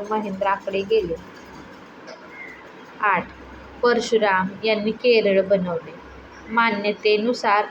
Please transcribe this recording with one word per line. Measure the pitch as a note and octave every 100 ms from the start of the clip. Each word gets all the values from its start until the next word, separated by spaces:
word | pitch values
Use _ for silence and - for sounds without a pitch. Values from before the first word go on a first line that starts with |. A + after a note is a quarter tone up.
| G3+
महेंद्राकडे | G#3+ G#3 F#3+ G3 G3 - F#3+
गेले. | G3 A3 F3 E3 - - - - - - - - - - - - - - - - - -
आठ, | G#3 F3+ - - - - - -
परशुराम | A#3+ A3+ A#3 A3 G#3 F#3+ F#3 -
यांनी | A3 G#3+ G#3+
केरळ | A3 B3 A3+ G3+ F#3+
बनवले. | F#3+ G3 F3+ E3 D#3 - - - - - -
मान्यतेनुसार | A3+ A3+ G3+ G#3 G3+ G#3+ G#3 A3+ A#3+ A#3+ G3+ G#3